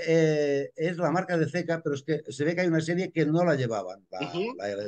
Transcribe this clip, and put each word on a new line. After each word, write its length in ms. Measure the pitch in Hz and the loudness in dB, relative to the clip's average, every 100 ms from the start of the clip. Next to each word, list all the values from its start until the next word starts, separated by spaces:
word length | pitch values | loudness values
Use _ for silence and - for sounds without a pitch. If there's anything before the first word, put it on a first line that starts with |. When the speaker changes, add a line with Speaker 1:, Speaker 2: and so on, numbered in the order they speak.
| 165 | 2
Speaker 1:
eh, 640 | 165 160 151 147 139 139 - | 4 4 4 2 0 -2 -4
es 200 | 160 170 | -4 0
la 120 | 170 | 0
marca 260 | 165 185 175 | 0 0 0
de 120 | 156 | 0
Ceca, 320 | 175 165 165 | 0 -2 -2
pero 140 | 160 139 | -2 -4
es 60 | |
que 180 | - 151 - | -2 -4 -4
se 160 | - | -2
ve 100 | 147 | 0
que 60 | 175 | 2
hay 60 | 180 | 2
una 120 | 160 | 2
serie 300 | 160 175 185 | 2 -2 -2
que 140 | - 151 | 0 2
no 180 | 160 | 4
la 120 | 170 143 | 4 2
llevaban, 500 | 123 110 92 95 _ | 0 -2 -6 -10 _
la, 100 | 92 | -10
Speaker 2:
Ujú. 300 | - 170 214 - | -6 -4 -6 -4
Speaker 1:
la 140 | 101 | -6
L 120 | 101 | -4